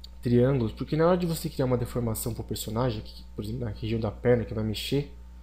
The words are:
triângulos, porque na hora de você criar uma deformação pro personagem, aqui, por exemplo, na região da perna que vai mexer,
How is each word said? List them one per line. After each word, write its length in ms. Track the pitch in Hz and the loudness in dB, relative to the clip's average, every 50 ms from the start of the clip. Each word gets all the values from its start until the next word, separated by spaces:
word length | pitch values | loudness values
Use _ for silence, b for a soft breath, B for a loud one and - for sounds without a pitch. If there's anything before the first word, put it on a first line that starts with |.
| - - - - | -16 -16 -12 -4
triângulos, 500 | - 120 120 120 123 135 143 131 113 107 | 2 4 6 6 6 6 4 4 2 0
porque 240 | - - 135 - 156 | -2 -4 -4 -2 2
na 120 | 151 160 | 4 4
hora 100 | 170 185 | 6 4
de 80 | 175 180 | 4 2
você 240 | 165 160 - - 151 | 0 -2 -2 -4 -4
criar 160 | - - 131 | -2 0 2
uma 120 | 127 127 | 2 2
deformação 560 | 120 120 - - 123 117 113 110 - - 120 110 | 2 0 0 -2 -2 -2 -2 -2 -2 -2 -4 -4
pro 100 | - 110 | -4 -4
personagem, 560 | - 117 - - 107 107 117 131 127 107 107 | -6 -6 -6 -4 -2 -2 0 0 0 0 -2
aqui, 240 | - - - - - - - | -6 -10 -12 -14 -14 -12 -10
por 80 | 110 104 | -8 -6
exemplo, 220 | 107 113 131 120 | -6 -6 -4 -6
na 60 | 107 | -6
região 280 | 101 - 113 107 117 113 | -6 -4 -2 -2 0 0
da 120 | 113 107 | 0 -2
perna 340 | - - - 123 123 113 104 | -2 2 4 4 4 4 4
que 80 | - 107 | 0 -2
vai 100 | 110 110 | -2 -2
mexer, 500 | 110 104 - - - 135 143 139 - - - - - b b | -2 -2 -4 -2 0 0 0 0 -2 -8 -16 -16 -16 b b